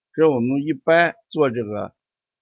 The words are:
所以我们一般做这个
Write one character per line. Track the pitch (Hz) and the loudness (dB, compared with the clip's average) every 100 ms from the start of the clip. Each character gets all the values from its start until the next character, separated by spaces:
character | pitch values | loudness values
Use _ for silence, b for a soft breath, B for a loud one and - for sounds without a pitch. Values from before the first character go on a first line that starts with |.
| _ - | _ 0
所 | |
以 | 156 | 2
我 | 127 | 2
们 | 120 139 | 0 -2
一 | 147 | -4
般 | 143 - 165 170 - _ | -4 0 2 2 -2 _
做 | 165 139 | -2 0
这 | 120 | -2
个 | 107 104 98 _ _ _ _ _ | -6 -8 -10 _ _ _ _ _